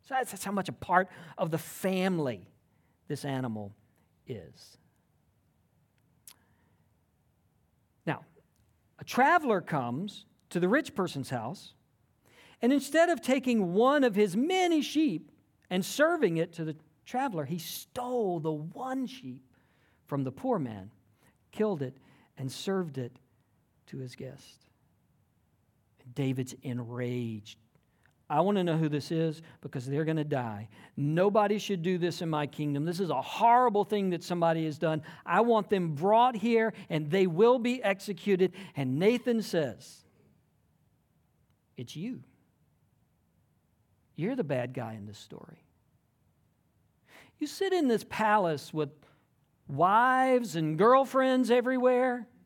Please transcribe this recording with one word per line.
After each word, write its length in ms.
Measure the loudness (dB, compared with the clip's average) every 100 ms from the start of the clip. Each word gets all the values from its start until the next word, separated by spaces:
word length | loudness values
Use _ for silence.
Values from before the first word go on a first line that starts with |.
| _
That's, 220 | -4 -4
that's 120 | -6
how 80 | -6
much 160 | -4 -6
a 40 |
part 360 | -10 0 2 2 -8 -18 -6
of 120 | -2
the 80 | -2
family 880 | -6 -6 -2 0 0 0 -2 -6 -14 _ _ _ _ _ _
this 160 | -8
animal 500 | -4 -4 -4 -8 -12 -18 _ _ _ _ -14
is. 500 | -14 -14 -20 -20 _ _ _ _ _ _ _ _ _ _ _ _ _ _ _ -20 -20 _ _ _ _ _ _ _ _ _ _ _ _ _ _ _ _
Now, 200 | -6 -6 -8 _ _ _ _ _ _ _
a 60 |
traveler 560 | -4 2 6 4 2 -2
comes 680 | 0 -4 -2 -4 -8 -12 _ _ _
to 100 | -2
the 80 | 2
rich 260 | 2 0
person's 360 | -6 -4 -6 -6
house, 440 | -6 -8 -12 -18 _ _ _ _ _ _ _ -20 _
and 120 | 2
instead 360 | 2 2 2 4
of 140 | 2
taking 500 | 0 0 2 0 2
one 320 | 4 4 4
of 100 | 2
his 220 | 2 2 0
many 460 | 0 2 2 2
sheep 500 | 0 0 0 -2 -10 _ _ _ _
and 140 | -4
serving 520 | -4 2 2 4 0 0
it 160 | -4
to 100 | -4
the 120 | -8 -10 _ _ -8
traveler, 380 | -4 -4 -4
he 140 | -6 -8
stole 840 | -8 -14 -14 -10 -4 -2 -2 -2
the 120 | -4
one 540 | -4 -8 -10 -6 -6 -6
sheep 380 | -10 -14 -16 _ _ _ _ _ _ _
from 180 | -4
the 80 | -4
poor 260 | -4 -4 -2
man, 320 | -4 -8 -14 _ _ _ _ _ _
killed 300 | -2 -2 -2
it, 140 | -6 -10 _ _ _ -10
and 140 | -10
served 480 | -8 -4 -2 -2 -6
it 180 | -10 -12 _ _ _ _ _ _ _
to 120 | -12
his 160 | -12
guest. 520 | -12 -16 -16 -20 -20 _ _ _ _ _ _ _ _ _ _ _ _ _ _ -16
David's 400 | -4 -2 -2 -6 -8
enraged. 960 | -8 -8 -8 -6 -6 -4 -6 -10 -14 -20 _ _ _ _ _ _ _
I 120 | 0
want 180 | 2 2
to 60 |
know 120 | 0 0
who 120 | 0
this 220 | -2 -2
is 320 | -2 -2 -4 -16 -18
because 260 | -10 -8 -4
they're 180 | -2
gonna 200 | 0 -2
die. 440 | -2 -2 -4 -8 -12 -16 -14 -4
Nobody 640 | -2 2 4 4 2 0
should 240 | -2 -2
do 160 | 0 0
this 240 | -2 -2
in 60 | -2
my 180 | -2 -2
kingdom. 380 | -4 -2 -2
This 160 | -2 -2
is 100 | -2
a 100 | -2
horrible 640 | -4 2 6 6 6 2
thing 260 | 0 0 0
that 120 | -2
somebody 420 | -4 0 2 2 -2
has 120 | -2
done. 240 | -2 -2 -6 -16 0
I 140 | 2
want 300 | 4 2 2
them 240 | 0 0
brought 420 | 0 4 6 6 2
here 360 | 2 2 2 -4 -4
and 220 | -4 0
they 160 | 2 2
will 320 | 6 6 6
be 240 | 2 0
executed. 680 | 0 -2 -4 -6 0 2 2 0 -12 -6
And 220 | -2 2
Nathan 440 | 4 2 0 -2
says, 640 | 0 -2 -2 -6 -18 -20 _ _ _ _ _ _ _ _ _ _ _ _ _ _ _ _ _ -16
"It's 200 | -14 -10
you. 260 | -10 -12 -16 _ _ _ _ _ _ _ _ _ _ _ _ _ _ _ _ _ _
You're 220 | -6 -4 -4
the 80 |
bad 300 | -2 -2 -4
guy 200 | -8 -10
in 120 | -10 -14
this 120 | -16
story. 460 | -18 -20 -20 -20 _ _ _ _ _ _ _ _ _ _ _ _ _ _ _ -20 -20 _
You 80 | -10
sit 260 | -4 -2
in 160 | 2 2
this 160 | 0 -2
palace 640 | -2 2 4 2 -2 -6
with 180 | -6 -6 -6 _ _ _ _ _ _ -10
wives 880 | 2 4 6 6 4 4 2 2 -2
and 220 | -2 4
girlfriends 720 | 6 6 4 2 2 2 4
everywhere. 760 | 2 2 2 2 2 2 -2 -10 _